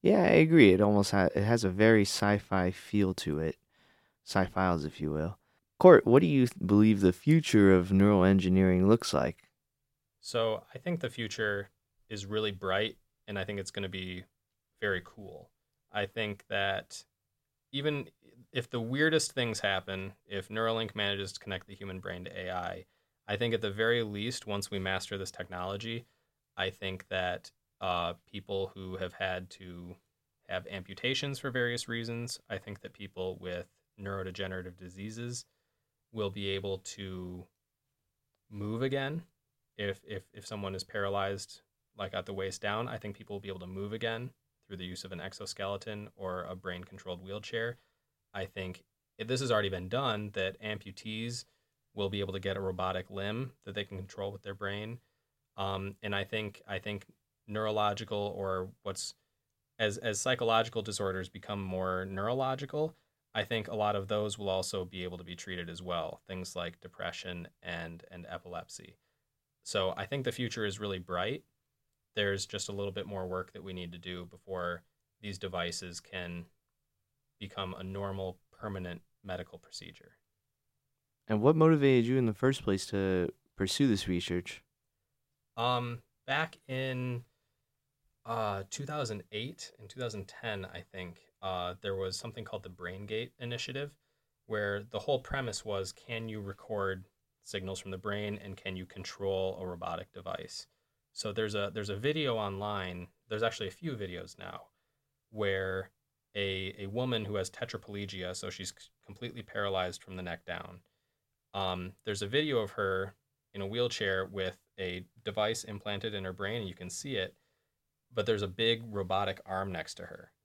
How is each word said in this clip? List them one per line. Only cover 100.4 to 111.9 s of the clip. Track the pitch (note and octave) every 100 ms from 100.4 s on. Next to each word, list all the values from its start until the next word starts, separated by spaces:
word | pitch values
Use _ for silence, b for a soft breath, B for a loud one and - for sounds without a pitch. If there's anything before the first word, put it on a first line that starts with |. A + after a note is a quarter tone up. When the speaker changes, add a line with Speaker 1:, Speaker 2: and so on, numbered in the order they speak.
| - - - _ _ _ _
Speaker 2:
So | - A2
there's | G#2 G#2+ G#2
a, | G2+
there's | G#2+ G2+
a | G2+
video | C3 D#3 C#3+ A2+
online, | G#2 G2 G#2 G#2 F#2 F2+ F2 _ _
there's | G#2+
actually | A2+ - G2
a |
few | - E3
videos | A#2+ F#2+ F2 F2+ -
now, | F#2 - - _ _ _ _ _ _
where | G#2+ G#2 F#2+ F#2+ F#2+ F#2+ _ _ _ _ G#2
a, | G2 F#2+ F#2+ -
a | G2
woman | A2 B2+ A#2 G2+
who | G#2
has | F#2
tetraplegia, | - A#2 A2 - G2+ G2+ F#2 F2+ F#2
so | F#2+
she's | - F#2
c-, | - - _
completely | - G2+ A#2+ A2+
paralyzed | G#2 - G2+ F#2+ F#2 -
from | - F#2
the |
neck | F2+ E2 -
down, | F2 F#2 F2+ _ _ _ _ _ _ _ G2
um, | F#2+ F#2 F2+